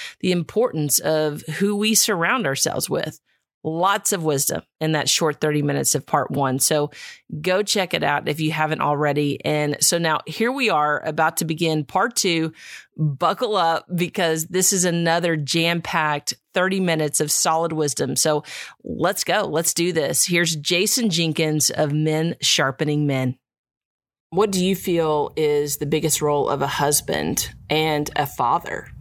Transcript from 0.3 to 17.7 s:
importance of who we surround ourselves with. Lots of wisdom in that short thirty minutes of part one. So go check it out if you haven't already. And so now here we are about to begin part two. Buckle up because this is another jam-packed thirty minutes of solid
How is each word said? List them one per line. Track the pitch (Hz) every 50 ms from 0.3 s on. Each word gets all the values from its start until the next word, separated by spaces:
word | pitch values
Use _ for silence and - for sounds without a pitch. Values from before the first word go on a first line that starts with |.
importance | 180 175 165 - - 208 233 247 - 160 151 147 - -
of | - 156 156 156 156 151 147 160 - - 151 156
who | 190 202 208
we | 202 208 220 220
surround | 202 - - 214 175 165 175 233 262 214 139
ourselves | 135 - - - - - - -
with. | - 151 - - - - _ _ _ _ _ _ _ _
Lots | - 156 160 165 175 190 202 208 196 - 214
of | 185 160
wisdom | 156 147 139 147 - - - - _ _ _
in | 160 156 160
that | 151 - -
short | - - 175 156 147 -
thirty | - 156 151 151
minutes | 143 147 143 139 135 - -
of | 143 -
part | - - 147 139 -
one. | 147 143 139 131 127 135
So | - - 160 151 147 147 - - - - - - _ - - 151
go | 151 180 185 190
check | 208 202 - 214 185 170 -
it | 165 156
out | 151 147 143 160 160
if | 151 156
you | 156 156 156
haven't | 156 156 151 156 151
already. | 143 147 147 143 151 147 143 143 147 143 139 - -
And | 147 151 151 151 147 147 -
so | - - - 170
now | 170 165 156 - -
here | - 160 - 220 240
we | 262 277 262 220
are | 180 151 151 151 147 - -
about | - 151 156 160 160 165 -
to | 180
begin | 156 160 156 170 165 156 156 147
part | - - 185 196 247 233
two. | - - 196 170 165 160 160 160 - - - - - - _ _
Buckle | - 156 151 143 127 180 165 170 - 254 220 214 196
up | 175 165 165 - - - 180
because | 175 180 170 - - 185 165 160 160 156 -
this | - 185 185 -
is | 202 185 175
another | 185 170 170 170 165 165 170 170 175 165
jam-packed | 156 147 135 - 170 165 170 170 170 160 - - 170 156 151 151 147 - - - - _ _ -
thirty | 190 180 190 196 196
minutes | 190 175 165 156 156 151 - -
of | 156 147
solid | - - - 175 160 160 165 165